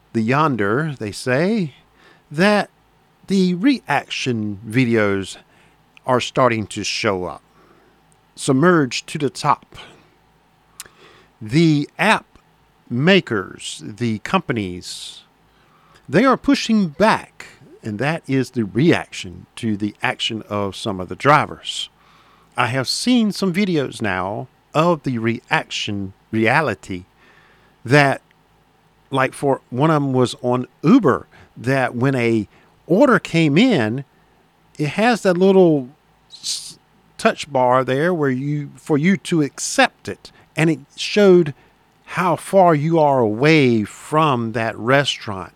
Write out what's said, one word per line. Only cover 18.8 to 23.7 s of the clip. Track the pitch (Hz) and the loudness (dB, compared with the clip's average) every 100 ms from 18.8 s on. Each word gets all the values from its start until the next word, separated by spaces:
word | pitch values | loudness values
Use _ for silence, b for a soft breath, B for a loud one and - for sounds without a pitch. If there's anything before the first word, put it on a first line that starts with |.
| 165 110 82 - 95 87 98 - | 2 2 -2 -12 -14 -16 -20 -10
to | 117 101 | -6 -4
the | 104 - | -6 -4
action | 120 117 - 113 - | -6 -4 -6 -8 -8
of | 104 101 92 | -6 -6 -6
some | 113 95 | -8 -8
of | 90 | -8
the | 95 | -4
drivers. | 131 147 104 85 - - - _ b b b b b - | 2 2 2 -8 -12 -12 -12 _ b b b b b -4
I | 123 | -2
have | 131 123 | -2 -4
seen | - - 247 214 | -4 0 0 0
some | - 196 | -2 -4
videos | 175 208 | -2 -2